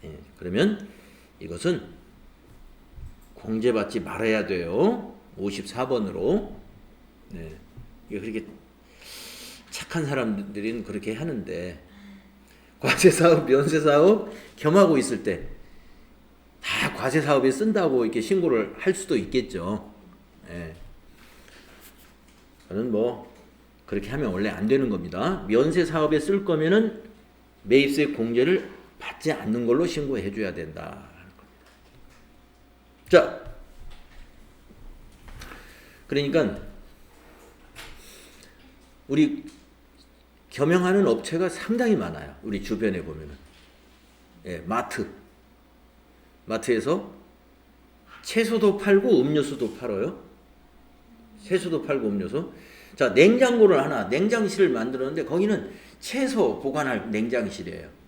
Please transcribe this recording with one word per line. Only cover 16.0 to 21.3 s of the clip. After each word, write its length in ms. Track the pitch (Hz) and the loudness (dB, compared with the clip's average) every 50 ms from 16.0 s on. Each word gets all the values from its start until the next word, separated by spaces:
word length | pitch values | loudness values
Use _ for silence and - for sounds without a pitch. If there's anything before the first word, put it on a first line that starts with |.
| - - - - - - - _ _ _ _ - - | -20 -20 -20 -20 -20 -20 -20 _ _ _ _ -12 -8
다 300 | - - - 208 - - | -6 -4 -2 -2 -4 -4
과세 280 | - - 131 131 156 | -4 -4 0 0 0
사업에 300 | 139 143 147 135 127 135 | 2 4 2 4 4 2
쓴다고 540 | 127 - 208 220 208 208 180 156 131 123 113 | 2 2 0 2 2 2 2 2 2 2 2
이렇게 160 | 110 - 117 | 2 0 -2
신고를 540 | - - 196 190 170 156 127 113 104 - - | -2 0 0 2 2 2 2 2 0 -2 -6
할 180 | - - 180 185 | -4 -2 -2 -2
수도 220 | - - - 165 | -2 -2 -2 -2
있겠죠. 760 | 117 95 - - 127 113 - - 92 85 92 107 104 - - - - - - - - - _ _ - - - | -2 -2 0 -2 -4 -4 -2 -8 -8 -6 -4 -6 -6 -8 -12 -20 -20 -20 -20 -20 -20 -20 _ _ -20 -20 -16
예. 240 | 87 87 85 80 80 85 - - - - - - - - - - | -12 -12 -12 -12 -14 -16 -18 -20 -20 -20 -20 -20 -20 -20 -20 -20